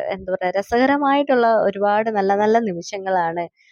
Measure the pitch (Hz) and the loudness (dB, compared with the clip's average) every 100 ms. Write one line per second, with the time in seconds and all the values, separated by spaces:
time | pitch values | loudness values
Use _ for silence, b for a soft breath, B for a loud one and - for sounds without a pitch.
0 | - 190 185 185 180 185 202 233 262 285 | -2 -6 -6 -4 -2 -4 -2 0 2 2
1 | 285 277 285 254 233 220 185 196 202 208 | 2 2 2 2 4 2 2 0 0 0
2 | 226 214 196 202 208 226 226 170 170 202 | 0 0 0 2 2 2 0 -4 -8 -8
3 | 190 185 170 170 170 b b | -2 0 0 -4 -8 b b